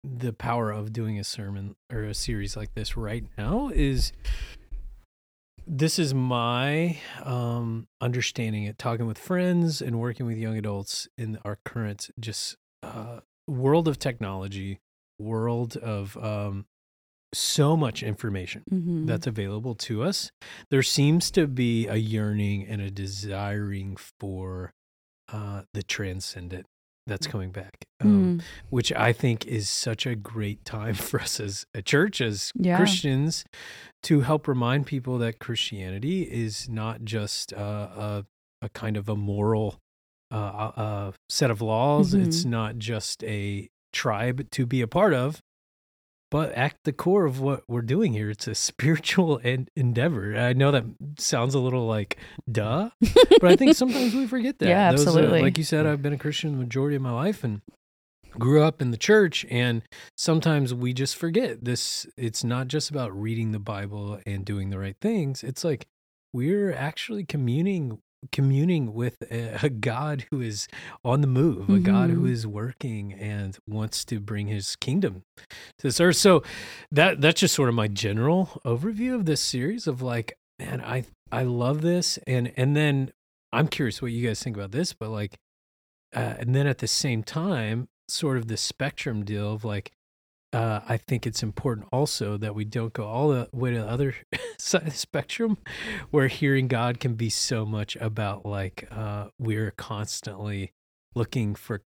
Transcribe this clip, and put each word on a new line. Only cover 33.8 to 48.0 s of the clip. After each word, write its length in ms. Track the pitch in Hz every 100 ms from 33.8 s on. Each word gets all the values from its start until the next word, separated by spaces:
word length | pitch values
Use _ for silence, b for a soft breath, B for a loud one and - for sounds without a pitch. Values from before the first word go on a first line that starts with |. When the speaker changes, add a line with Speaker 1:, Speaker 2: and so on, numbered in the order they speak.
| B _
Speaker 1:
to 160 | - 151
help 240 | 123 156 147
remind 380 | 127 120 135 135
people 320 | 139 127 123
that 200 | 117 110
Christianity 800 | - 117 - 104 92 98 131 190
is 460 | 170 117 110 104 -
not 360 | 110 110 113
just, 480 | 110 110 104 - -
uh, 360 | 107 104 104 104 104
a, 300 | 104 104 101 _ _ _
a 60 | 110
kind 260 | - 110 107
of 120 | 101
a 80 | 104
moral, 600 | 101 101 104 110 107 - _ _ _ _ _
uh, 20 | 110
uh, 360 | 101 101 110 -
uh, 320 | 107 101 101 - _
set 220 | - 139
of 100 | 110
laws. 520 | 110 110 135 147 190
Speaker 2:
Mm-hmm. 100 | 196 175
Speaker 1:
It's 180 | 165
not 340 | 151 117 107 117
just 440 | 107 110 - -
a 440 | 110 104 101 101 95 _ _
tribe 560 | - 127 104 120 127 135
to 140 | - 123
be 140 | 127
a 80 | 113
part 240 | 175 208
of, 260 | 135 131 156 _ _ _ _ _ _ _ _ _
but 220 | 147 156
at 220 | 120 139 -
the 80 | -
core 320 | 139 175 202
of 160 | 160 127
what 220 | 135 135 -
we're 140 | 120
doing 300 | 113 151